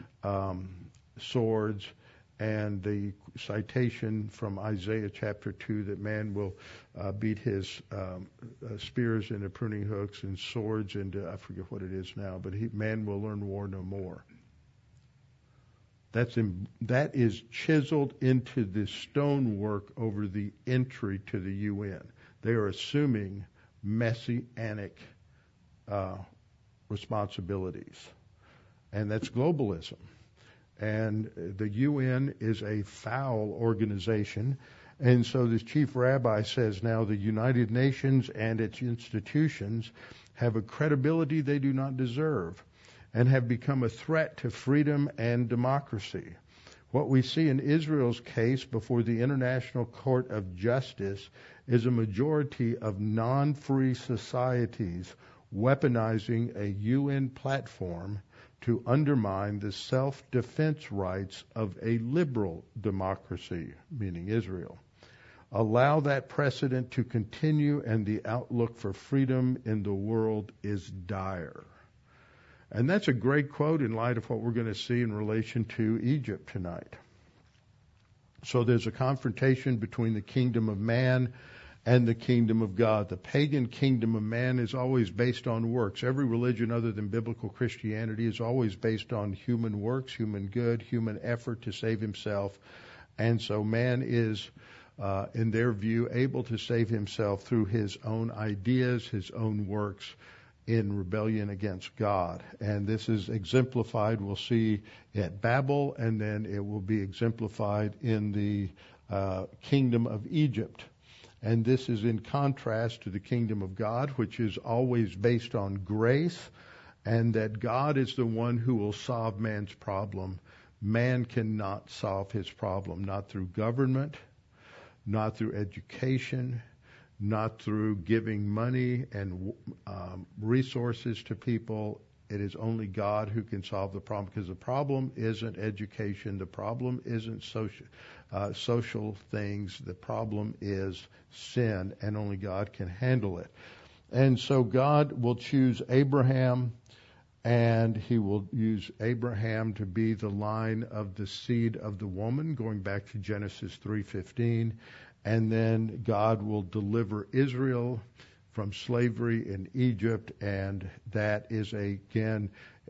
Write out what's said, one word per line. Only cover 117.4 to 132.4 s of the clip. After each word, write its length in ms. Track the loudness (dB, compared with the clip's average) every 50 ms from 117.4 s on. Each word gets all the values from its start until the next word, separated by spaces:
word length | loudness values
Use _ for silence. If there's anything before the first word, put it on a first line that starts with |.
| 2 0 -2 -4
God 380 | -2 0 0 2 2 2 2
is 180 | 2 0 0 0
the 100 | 0 0
one 320 | 0 0 0 0 0 0
who 200 | 0 2 2 2
will 160 | 2 0 -2
solve 480 | -4 -4 -4 -4 -2 -2 -2 -2 -2 -2
man's 340 | -2 -2 -2 -4 -6 -8 -10
problem. 640 | -10 -6 -4 -4 -4 -4 -4 -6 -6 -6 -6 -8 -10 -14 -18 -20 -20 -20 -20 _ -4
Man 440 | 0 2 4 4 4 4 2 2 0
cannot 640 | 0 0 0 0 0 0 -2 -2 -4 -6 -8 -10 -14
solve 400 | -8 -6 -4 -2 -2 -2 -4 -4
his 180 | -4 -4 -4 -6
problem, 540 | -8 -6 -4 -2 -2 -4 -4 -6 -6 -6
not 260 | -4 -4 -4 -6 -6 -6
through 180 | -6 -6 -6
government, 680 | -4 -2 0 0 2 2 2 2 2 2 2 0 -4 -8 -12 -18 -20 _ _ _ _ _ _ -20 -20 -20 -20 -20 -20 -20 _ -4
not 320 | 0 0 2 2 0 0
through 180 | -2 -2 -2 -2
education, 1080 | -4 -4 -6 -8 -12 -16 -16 -8 -4 0 0 0 0 -2 -2 -4 -4 -4 -4 -6 -8 -10 -12 -20 _ -20 -20 -20 -20 -20 _ _ -4
not 440 | -2 0 0 2 0 -2 -4 -6
through 340 | -4 -2 0 0 0 0 0
giving 520 | -2 0 2 2 2 2 0 -2 -2 -2 0
money 560 | 0 0 0 0 0 0 0 0 0 -2 -4 -6
and, 400 | -6 -6 -6 -6 -6 -6 -8 -8 -8 -10 -12 -16 -16 -14 _
um, 400 | -12 -12 -10 -10 -10 -12 -14 -14 -14 -10 -4
resources 800 | 0 2 4 4 2 0 -2 -2 -2 -2 -2 -2 -4 -4 -4 -4 -6
to 120 | -8 -10
people. 640 | -4 -2 0 0 0 -2 -4 -6 -4 -4 -6 -8 -10 -14 _ _ _ -10 -6
It 120 | -4 -4